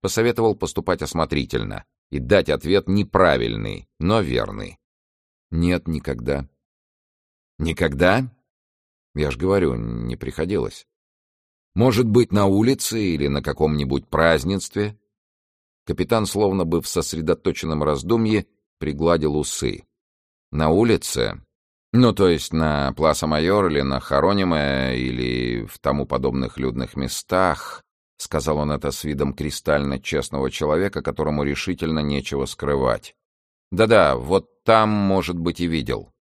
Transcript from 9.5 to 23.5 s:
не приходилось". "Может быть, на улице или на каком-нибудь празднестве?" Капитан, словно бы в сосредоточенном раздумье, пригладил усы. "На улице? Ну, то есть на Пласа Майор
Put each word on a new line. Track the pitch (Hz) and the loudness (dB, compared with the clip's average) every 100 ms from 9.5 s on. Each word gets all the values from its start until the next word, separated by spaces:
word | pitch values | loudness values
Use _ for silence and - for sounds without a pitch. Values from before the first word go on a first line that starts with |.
| 98 82 | 2 2
не | 60 57 58 58 60 | 0 -6 -6 -6 -6
приходилось". | 65 65 82 98 55 - _ _ _ _ _ _ _ _ _ | -8 -6 -2 -2 -4 -8 _ _ _ _ _ _ _ _ _
"Может | - 123 110 120 | 2 4 4 4
быть, | 107 120 | 4 4
на | 101 98 | 2 4
улице | 98 113 135 - 113 | 4 2 2 -2 -2
или | 101 80 71 | 0 0 0
на | 71 | -2
каком-нибудь | 69 73 78 76 69 69 - | -4 0 0 2 0 -2 -2
празднестве?" | 76 82 80 85 98 - - 104 107 _ _ _ _ _ _ _ _ - | 2 4 4 2 -4 -4 -4 -4 -6 _ _ _ _ _ _ _ _ -8
Капитан, | 85 90 117 104 | -4 0 0 0
словно | 101 104 95 | 0 2 2
бы | 82 85 | 2 0
в | - | 0
сосредоточенном | 90 78 82 80 85 - 73 80 78 | -4 -4 -4 -2 0 0 -4 -4 -2
раздумье, | 73 71 76 113 113 107 - _ _ _ | 0 -2 0 0 2 0 -2 _ _ _
пригладил | 76 71 82 85 76 76 | -8 -2 2 2 2 -2
усы. | 73 - 62 50 _ _ _ _ _ _ _ | -4 -4 -6 -6 _ _ _ _ _ _ _
"На | 71 78 | 0 2
улице? | 87 117 85 - 65 55 50 _ _ _ _ _ | 4 4 2 0 -4 -4 -4 _ _ _ _ _
Ну, | 117 123 | 4 4
то | 101 95 | 6 4
есть | 80 - | 4 0
на | 80 78 73 69 | 0 0 0 -2
Пласа | - 78 73 78 | 2 2 2 0
Майор | 76 82 | 0 2